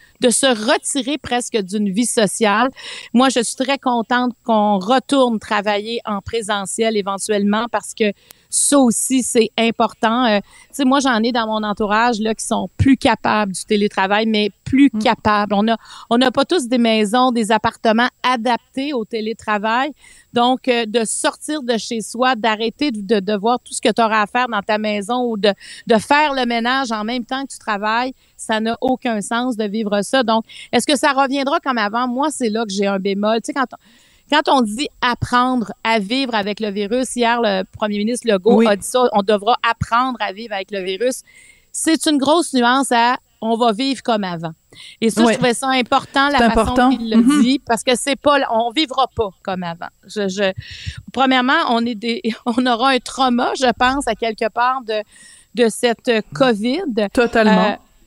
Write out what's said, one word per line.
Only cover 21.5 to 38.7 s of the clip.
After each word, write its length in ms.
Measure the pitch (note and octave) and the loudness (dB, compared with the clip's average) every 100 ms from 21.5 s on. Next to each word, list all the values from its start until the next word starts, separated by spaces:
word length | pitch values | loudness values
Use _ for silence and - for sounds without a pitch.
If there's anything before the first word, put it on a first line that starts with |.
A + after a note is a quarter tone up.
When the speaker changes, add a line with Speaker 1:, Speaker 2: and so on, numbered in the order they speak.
| D4+ | -6
Speaker 1:
de 120 | A#3+ A3+ | -4 -4
chez 220 | - A3+ | -4 -8
soi, 360 | - A#3 B3+ A#3 | -8 -2 -2 0
d'arrêter 560 | A3+ G#3+ A3+ - D4 | -2 -2 -4 -2 -4
de, 80 | G#3+ | -4
de, 180 | F#3+ G#3+ | -2 -2
de 160 | F#3+ G#3 | 0 -2
voir 220 | A3 B3 | -2 -2
tout 140 | - | -4
ce 60 | - | -2
que 100 | B3 | -2
t'auras 300 | A3 A3 G#3+ | 2 2 2
à 40 | G#3 | 0
faire 200 | B3 B3 | -2 -2
dans 140 | G#3 | -4
ta 160 | G3 G#3+ | -2 -2
maison 460 | G#3+ G#3 G3 B3 | -2 -4 -4 -2
ou 120 | B3 G#3+ | -2 0
de, 160 | G3+ F#3+ - - - | 0 -2 -10 -12 0
de 80 | A3 | 0
faire 340 | - C#4+ D4+ | 4 2 2
le 120 | C4+ A#3+ | 0 0
ménage 460 | A#3 A#3 C4+ B3+ | 0 0 0 -2
en 100 | A3 | -4
même 220 | G#3 B3 | -4 -6
temps 180 | - C4 | -6 -8
que 80 | C#4 | -8
tu 60 | - | -12
travailles, 540 | - G3+ G#3+ A3+ C4 - _ - | -6 -4 -2 -2 -4 -8 _ -18
ça 240 | - A3 | -4 -2
n'a 160 | A3 A#3 | -2 -2
aucun 400 | B3+ B3+ B3 A3 | -2 -2 -2 -4
sens 360 | F3+ A#3 B3+ G#3+ | -2 -2 -2 -2
de 80 | |
vivre 360 | G#3+ A3 G#3 G#3 | -4 -2 -2 -2
ça. 200 | G3 C4+ | 0 0
Donc, 220 | A#3 A3+ - - - | 2 0 -2 -16 -2
est-ce 160 | A#3+ - | -2 2
que 100 | C#4 | 2
ça 160 | D4 | 2
reviendra 460 | C4+ C4+ C#4 C4+ E4+ | 2 0 0 0 -2
comme 200 | D4 A#3+ | -2 -2
avant ? 280 | G3+ A3+ B3+ | -2 -2 -2
Moi, 220 | B3 D4+ | -2 -2
c'est 200 | - A#3 | -2 -2
là 140 | A3 | -2
que 80 | A3 | -4
j'ai 140 | G3 G3 | -2 -2
un 140 | G3 | 0
bémol. 380 | G3 G3 G#3+ A3+ | -2 0 0 0
Tu 40 | - | -2
sais, 60 | |
quand... 140 | C#4+ B3 | -4 -4
On, 40 | - _ _ _ _ - D4 | -6 _ _ _ _ -2 0
quand 120 | D4+ | 2
on 140 | C#4 | 2
dit 260 | G#3+ A3 D4 - | 2 -2 -8 -2
apprendre 680 | B3+ A#3+ - B3 B3+ B3+ G3 - | -2 -2 0 2 2 0 -4 -6
à 140 | A3+ A3+ | 0 0
vivre 360 | F#3+ C4 B3+ | 0 -2 0
avec 240 | A3+ G3 G#3 | -2 -2 -4
le 120 | G#3+ | -6
virus, 440 | G3 G3+ B3 B3+ | -4 -2 -2 -2
hier, 260 | A#3+ A3+ A#3+ | -2 0 2
le 200 | A3 F#3+ G3 - | 0 -2 -4 -6
premier 220 | G#3+ G#3 | -4 -2
ministre 280 | G#3+ B3 A3+ | -2 -2 0
Legault 280 | F#3+ G3 G#3 | 2 4 4
Speaker 2:
Oui. 100 | |
Speaker 1:
a 80 | A3+ | 4